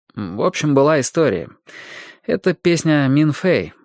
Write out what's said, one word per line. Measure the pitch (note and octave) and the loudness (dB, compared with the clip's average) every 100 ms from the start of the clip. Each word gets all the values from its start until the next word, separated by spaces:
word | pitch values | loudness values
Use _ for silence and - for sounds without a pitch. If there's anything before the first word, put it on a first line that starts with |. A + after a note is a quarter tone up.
| _ | _
в | - F#2+ G2 | -12 -10 -4
общем, | F3 - D3+ | -4 -2 0
была | C3+ C#3+ D#3 | 2 2 2
история. | B2+ E3+ D3 F#2 A1+ - _ - - - - - - | -2 -2 0 -2 -8 -18 _ -20 -20 -20 -20 -16 -6
Это | F#3+ F#3+ | -2 -2
песня | E3 F3 E3 E3 D3 C3+ | 0 0 0 2 2 2
Минфэй, | C#3+ D#3 C#3 F#3 C3 D2+ _ | 4 2 0 0 0 -2 _